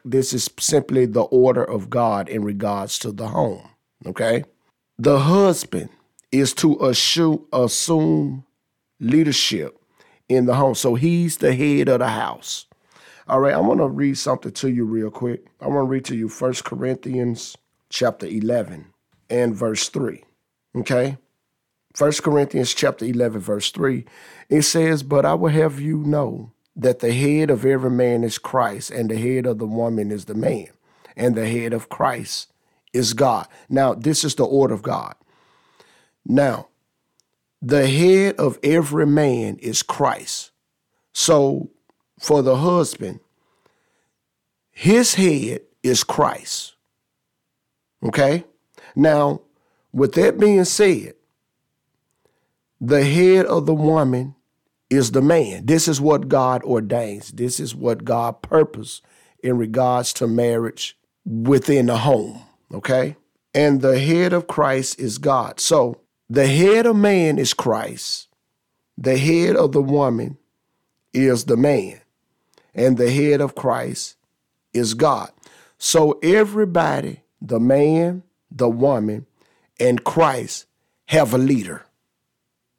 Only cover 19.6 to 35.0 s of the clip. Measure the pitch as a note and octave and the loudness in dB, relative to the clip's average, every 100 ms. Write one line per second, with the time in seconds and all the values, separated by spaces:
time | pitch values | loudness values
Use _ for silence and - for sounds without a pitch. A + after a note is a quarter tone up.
19.6 | A#2 G#2+ - - A#2+ - _ _ _ _ | -4 -4 -6 -6 -8 -8 _ _ _ _
20.6 | _ B2 A#2 B2+ C3+ C3+ _ _ _ _ | _ -10 -4 -2 -2 -6 _ _ _ _
21.6 | _ _ _ - D3 D3+ - D3 C#3 C3 | _ _ _ -2 -2 0 0 0 0 -2
22.6 | B2 - D3 - A#2 A#2+ A#2+ A2 F#2+ G#2 | -4 -2 -2 -2 -6 -2 -2 -4 -6 -6
23.6 | - - C#3 C3+ A#2+ - - - - D3+ | -6 -4 -2 -4 -8 -20 -20 -20 -2 0
24.6 | D3 E3 D#3+ D#3 C3+ C#3+ D3 E3 E3+ D3+ | 2 2 0 0 0 0 2 0 2 2
25.6 | D#3+ C3+ D3 D#3 D3 D3 C3 A#2 A2+ _ | 0 -2 -4 -4 -2 -2 -2 -8 -14 _
26.6 | _ - B2+ B2 A#2 A#2+ C#3+ D3+ D#3 B2+ | _ -2 0 0 0 0 0 2 2 0
27.6 | C3 C3+ C3 B2 B2 A#2+ A#2 - - C3 | 2 0 0 0 0 0 -2 -6 -4 -2
28.6 | A#2 G2+ - B2 A2+ A2 A#2 C3 B2 A2 | -2 -4 -10 -6 -4 -4 -2 -2 -2 -4
29.6 | A2 A2 A#2 A2 G#2 G#2 F#2 - - G#2+ | -6 -4 -4 -4 -4 -6 -8 -4 -4 -4
30.6 | F2+ _ _ _ _ - A#2+ A2 A2+ A#2+ | -8 _ _ _ _ -4 -2 0 -2 -4
31.6 | A#2 A#2 - - C3+ A#2+ G2+ - - _ | -4 -6 -8 -4 -2 -2 -8 -12 -14 _
32.6 | _ _ _ B2 A#2 A2+ C3+ G#2+ D#2+ - | _ _ _ -4 -2 0 0 0 -4 -16
33.6 | - C3+ C3+ A2 A#2+ D3+ D3 - B2 C#3 | -4 0 0 0 -2 -2 -2 -2 0 2
34.6 | C3+ A2 - - | 2 0 -6 -8